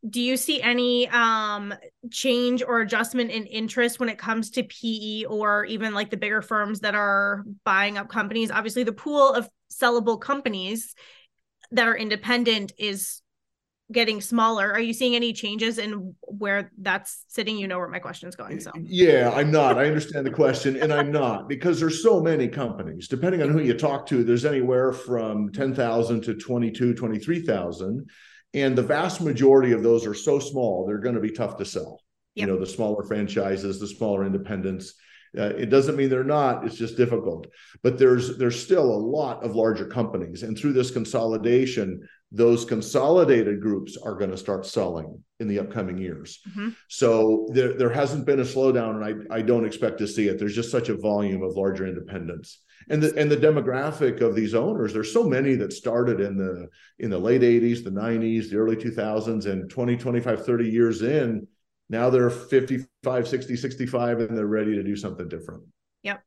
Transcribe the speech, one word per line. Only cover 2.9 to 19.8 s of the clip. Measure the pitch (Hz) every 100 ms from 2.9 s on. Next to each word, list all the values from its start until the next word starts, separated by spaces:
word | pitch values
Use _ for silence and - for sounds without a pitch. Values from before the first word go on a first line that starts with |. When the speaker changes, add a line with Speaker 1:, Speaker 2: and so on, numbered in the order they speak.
| 226 226 254 233
Speaker 1:
in | 220 208
interest | 220 220 247 240 240
when | 240
it | 214
comes | - 226 220
to | -
P | 240 - 233 220 214 214
E | 214
or | 214 214 208 202
even, | 214 220
like, | 208 214
the | 202
bigger | 214 214
firms | - 220 208 208
that | 208 208
are | 202 196 202 202 208 202 -
buying | 190 202 208
up | 208
companies? | 226 202 220 220
Obviously, | 214 220 233
the | 233
pool | 208 - 294 269
of | 262 226 _ _
sellable | - 247 240 220 226
companies | - 277 269 196 185 226 - - - - _ _ _ _ -
that | 233 233
are | 226
independent | 214 208 202 240 233 220 196 -
is | 208 196 - - _ _ _ _ _ _ _
getting | 226 226 214
smaller. | 202 233 226 220 202
Are | 208
you | 233
seeing | 226 254 240
any | 233
changes | 226 214 214 226 226
in | 214 208 185 180
where | - 202 202 202 196 -
that's | 196 190 - - -
sitting? | - 214 220
You | 196
know | 180
where | 175
my | 180
question's | 175 131 175 -
going, | 104 147
so. | - 160
Speaker 2:
Yeah, | 165 180 175 135 120 113
I'm | 151
not. | 151 139
I | 131